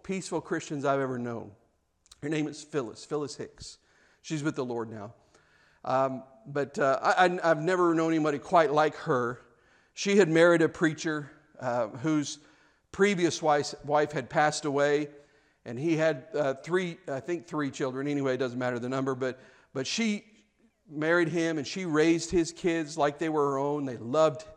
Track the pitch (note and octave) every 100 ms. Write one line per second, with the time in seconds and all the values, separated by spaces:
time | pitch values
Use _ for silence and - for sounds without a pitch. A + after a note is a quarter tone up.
0 | - F#3+ - E3+ - E3 - D3 C#3 C#3
1 | C3 B2+ A#2+ A#2 F#2+ F#2+ _ _ _ _
2 | _ _ D3 D#3 D3+ D3 - - A2 -
3 | - D3+ C#3+ - A#2+ - - - _ _
4 | _ _ - D#3 D3+ D3+ B2 A#2 A2 A2
5 | G#2 - _ _ _ _ _ _ - C3
6 | C3+ B2 - - - C#3+ C#3 - C#3 -
7 | D#3+ F3+ F3+ F3+ E3 D#3 D#3+ F#3 F3 E3
8 | D#3+ D#3+ D3+ C#3+ - F3 D3+ D3+ D#3 -
9 | D#3+ C3 A#2+ B2 - _ _ _ _ -
10 | G3+ G3+ F3 D#3+ F3 E3+ D#3+ - E3 D3+
11 | D#3+ D3+ C#3 - _ - B2+ A#2+ G#2+ A#2+
12 | D#3 D3+ C#3 - - _ _ _ _ -
13 | G3+ F#3 E3 - D#3 D3 C#3+ - C#3 D3+
14 | D3+ D#3 A#2 D#3+ D3+ D3+ D3+ C#3 C#3+ D3
15 | D3 - - _ _ _ - A#2+ D#3+ D#3
16 | D#3+ C#3+ - D3 C#3 C3+ - F#3 F3+ E3
17 | - C3+ F3 F3 - D#3 C#3 B2+ C3+ B2+
18 | C#3+ C#3+ C3+ B2+ C3 A#2+ B2+ A#2+ B2 C3+
19 | C3 B2 B2+ A#2+ - - _ C#3 C3 -
20 | A3+ G#3 - _ _ _ _ _ - D3+
21 | D#3 F3 E3 E3+ E3 D#3+ B2+ F#3+ F3+ D3+
22 | E3 E3 - F#3 E3 - F3+ E3 D3 D#3
23 | D3 D3 D#3+ D#3 C#3+ C3+ C#3+ D3 C3+ A#2
24 | A2+ D3 D#3 C#3 -